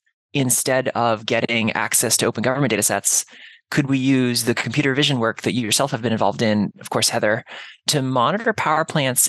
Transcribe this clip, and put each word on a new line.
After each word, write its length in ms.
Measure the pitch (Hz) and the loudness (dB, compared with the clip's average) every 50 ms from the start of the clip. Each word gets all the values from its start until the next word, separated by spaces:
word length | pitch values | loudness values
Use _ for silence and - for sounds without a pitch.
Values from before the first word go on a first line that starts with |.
| _ _ _ _ _ _ | _ _ _ _ _ _
instead 580 | - 143 135 127 123 - - 135 131 131 127 - | -2 0 0 2 0 0 2 2 2 2 0 0
of 360 | - 107 120 117 113 107 110 | 0 0 0 0 0 0 -2
getting 460 | - 120 113 107 - 117 117 110 110 | -2 0 0 0 0 0 0 0 0
access 440 | - - 107 113 - - - 113 104 - | 0 -2 -2 0 0 0 0 2 0 2
to 80 | - | 0
open 180 | 120 120 117 107 | 0 0 0 0
government 260 | 123 131 139 147 117 | 0 0 2 0 0
data 140 | 113 98 101 | 0 0 0
sets? 400 | - 104 101 - - - - - - - - - - - - _ - | 0 0 0 0 0 0 0 -2 -4 -14 -20 -20 -20 -20 -20 _ -4
Could 160 | - 151 143 131 | -2 -2 0 0
we 100 | 135 135 | 0 0
use 460 | 127 135 135 131 127 123 120 120 113 | 2 2 4 4 2 2 0 0 0
the 100 | 120 113 | 0 -2
computer 400 | - - 117 110 143 147 139 131 | -2 -2 -2 0 0 0 0 2
vision 240 | 135 151 156 147 123 | 2 2 0 2 2
work 240 | 113 113 107 - | 0 0 -2 -2
that 120 | - 113 90 | -4 -2 -2
you 80 | 123 | -2
yourself 280 | 120 101 - - 139 139 | -2 0 0 0 0 -2
have 120 | - 113 | -2 -2
been 100 | 117 120 | -2 -2
involved 280 | 110 110 110 98 117 113 | 0 2 0 0 0 0
in, 320 | 120 110 104 104 98 - - - | 0 2 2 2 0 0 -4 -10
of 120 | - - | -10 -4
course, 180 | - 120 107 - | -2 0 0 0
Heather, 360 | - 117 113 104 107 120 - - - - - - - - - - | 0 0 0 0 0 0 -4 -10 -16 -18 -18 -18 -18 -10 -4 -2
to 120 | - 147 | -2 0
monitor 520 | 131 131 131 127 117 135 180 214 226 247 | 0 0 0 2 2 2 0 0 -2 -2
power 320 | 214 - - - 156 156 160 | -2 -2 0 0 0 0 0
plants 420 | - - 160 139 131 123 - - | 0 0 0 0 0 0 0 0